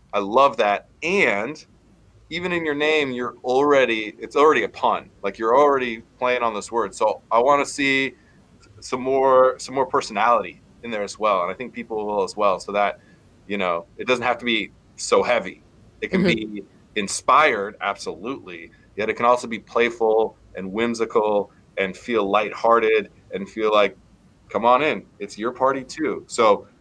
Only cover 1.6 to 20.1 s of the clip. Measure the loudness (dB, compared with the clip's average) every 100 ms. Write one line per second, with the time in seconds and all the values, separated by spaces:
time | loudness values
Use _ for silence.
1.6 | -18 _ _ _ _ _ -12 -8 -4 -4
2.6 | -4 -2 0 0 0 -4 -8 -6 -2 2
3.6 | 4 4 4 0 -6 -10 -4 4 4 4
4.6 | 0 -2 0 0 -4 _ -8 -4 2 4
5.6 | 4 4 0 -6 -12 -4 -2 0 -2 -4
6.6 | -6 -4 -4 0 -2 -2 -2 0 4 2
7.6 | 0 -2 0 0 -2 -6 _ _ _ _
8.6 | _ -20 -8 -6 0 2 6 6 6 2
9.6 | -4 -2 0 -2 -2 0 2 2 0 -12
10.6 | _ _ -10 -6 -6 -2 0 2 0 -6
11.6 | -10 -12 -8 -6 -2 -2 -2 0 0 0
12.6 | -2 -2 -2 -4 _ _ _ _ -8 -4
13.6 | -2 -4 -6 -8 -4 -2 -2 -4 -2 -4
14.6 | -4 _ _ -14 0 2 2 0 -2 -12
15.6 | _ _ _ -12 -4 0 0 -2 -4 -12
16.6 | -14 _ _ -8 -6 -8 0 2 2 0
17.6 | -6 -8 -8 -8 -10 -10 -10 -12 -14 -18
18.6 | -18 _ _ -6 -4 0 2 2 0 -10
19.6 | -4 0 0 2 2